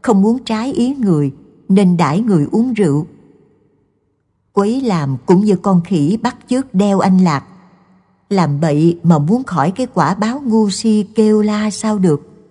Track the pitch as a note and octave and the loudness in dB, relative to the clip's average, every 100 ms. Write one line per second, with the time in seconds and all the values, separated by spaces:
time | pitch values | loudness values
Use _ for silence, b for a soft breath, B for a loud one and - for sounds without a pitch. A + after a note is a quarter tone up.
0 | - G3+ G3+ B3+ A#3+ A3 B3 - B3 C#4 | 2 2 2 0 -4 -6 -4 -2 -2 -2
1 | G#3 D#3 C#3 C3+ - _ - G3 F#3+ F3 | 0 0 -2 -6 -20 _ 0 2 2 2
2 | D3 E3 A#3+ F3+ C#3+ A3 B3+ A3 F3+ C#3+ | 0 0 0 0 0 -2 -2 0 0 0
3 | D#3+ - _ _ _ _ _ _ _ _ | -4 -16 _ _ _ _ _ _ _ _
4 | _ _ _ _ _ - G3+ B3+ B3+ F3 | _ _ _ _ _ -2 0 -2 -2 -2
5 | C#3 C3 - F#3 G#3 F3+ G3+ F3+ E3+ F#3 | -2 -6 2 4 4 0 2 0 0 0
6 | C#3+ A3+ A#3+ - - B3 C4+ F#3 G3+ G3 | 0 0 -4 -8 -4 -4 -2 0 0 2
7 | G3 F#3 F#3 C#3 - - _ _ _ _ | 2 4 2 0 -6 -20 _ _ _ _
8 | _ _ _ G3 D#3+ C#3+ E3 D3 E3 E3+ | _ _ _ -2 0 0 0 2 2 2
9 | E3 D#3+ D3 A#3+ C4 E3+ D3 F#3+ B3+ - | 2 2 2 -2 -2 -2 -2 -2 -6 -2
10 | D3 G3 G#3+ C4+ C4+ A3 G#3+ F#3 A3+ G#3+ | -2 -2 -4 -4 -2 0 0 -2 0 0
11 | G#3 - G#3+ G#3+ G#3 G#3 G#3+ G3 A3 G#3 | -2 0 2 2 0 -2 -4 -4 -4 0
12 | F#3 D3 - - _ | 0 0 -6 -20 _